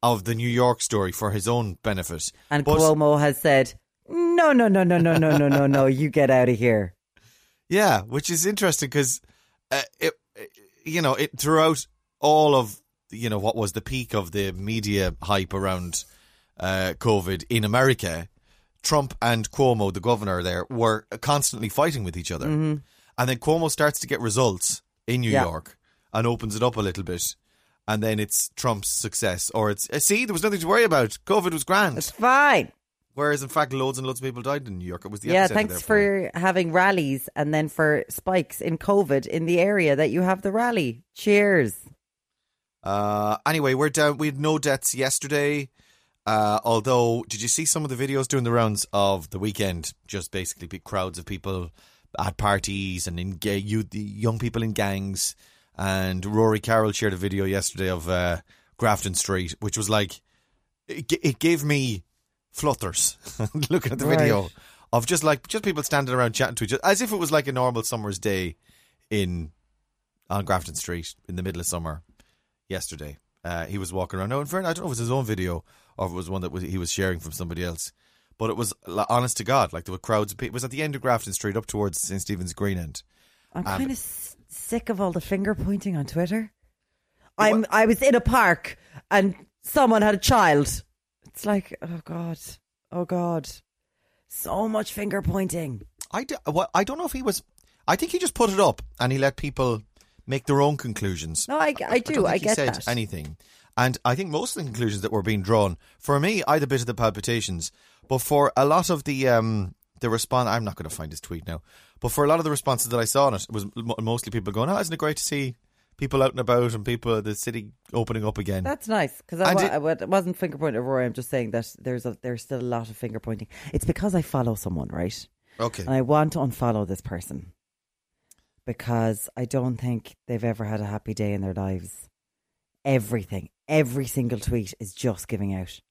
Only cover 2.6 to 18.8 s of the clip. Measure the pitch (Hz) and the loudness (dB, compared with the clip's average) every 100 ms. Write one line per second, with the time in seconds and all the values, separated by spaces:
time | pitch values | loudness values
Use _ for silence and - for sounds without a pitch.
2.6 | 143 151 156 151 151 147 147 139 160 139 | 2 6 6 6 4 6 4 2 4 6
3.6 | 127 - _ _ _ 339 339 349 320 269 | 4 -2 _ _ _ 0 2 6 6 6
4.6 | 226 190 180 175 165 165 160 147 143 143 | 6 6 4 4 4 4 4 4 4 4
5.6 | 139 139 135 135 151 143 139 131 123 117 | 4 6 4 4 2 2 6 6 6 4
6.6 | 123 110 92 - _ _ _ _ _ _ | 4 4 2 -6 _ _ _ _ _ _
7.6 | _ 180 208 113 101 127 - 170 175 208 | _ 2 4 4 2 -4 -2 0 0 2
8.6 | 196 151 143 147 131 - _ _ _ _ | 0 0 -2 0 0 -2 _ _ _ _
9.6 | _ 139 135 _ 160 - _ - 104 _ | _ -4 -4 _ -4 -4 _ -20 -20 _
10.6 | _ _ - 160 156 127 151 - 147 156 | _ _ -4 0 2 2 0 -2 2 4
11.6 | 160 151 - _ _ _ 147 156 151 135 | 4 2 -4 _ _ _ 4 6 6 6
12.6 | 117 101 _ _ _ 107 117 107 104 113 | 2 -6 _ _ _ -8 -4 -2 -2 0
13.6 | 104 101 - 131 120 110 87 87 98 90 | -2 -2 -4 -6 -2 -4 -2 -2 -4 -4
14.6 | 101 113 104 101 92 82 87 101 92 98 | -4 -2 0 2 0 -2 -2 0 0 -2
15.6 | 95 92 90 82 - _ _ _ _ _ | -2 -2 -4 -8 -10 _ _ _ _ _
16.6 | 90 95 92 85 120 104 87 92 - 117 | -4 0 -2 -2 2 2 2 -6 -2 0
17.6 | 107 117 131 127 95 82 87 _ _ _ | 2 2 2 2 -2 -6 -10 _ _ _
18.6 | _ _ | _ _